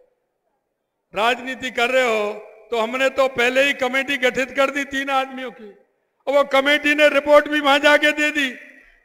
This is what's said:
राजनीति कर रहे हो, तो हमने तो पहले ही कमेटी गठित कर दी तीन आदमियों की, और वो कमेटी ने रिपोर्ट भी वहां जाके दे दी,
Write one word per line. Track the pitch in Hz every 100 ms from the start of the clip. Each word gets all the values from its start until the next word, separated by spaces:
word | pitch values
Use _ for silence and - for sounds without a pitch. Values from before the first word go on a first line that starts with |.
| _ _ _ _ _ _ _ _ _ _ _ 180
राजनीति | 226 247 254 233 254
कर | 214 240
रहे | 262 247 220
हो, | 208 214 - - -
तो | 233
हमने | 226 254 269
तो | 262 262
पहले | 254 240 262
ही | 277
कमेटी | 277 254 262 269 277
गठित | 254 240 254
कर | 269 269
दी | 285
तीन | 277 269 277
आदमियों | 269 269 254 247
की, | - 208 - _ _ _ _ -
और |
वो | 285
कमेटी | 277 269 277 294 294 294
ने | 294
रिपोर्ट | 277 294 294 294
भी | 302
वहां | 285 285
जाके | 294 294 302
दे | 302 302
दी, | 302 269 - - - _ _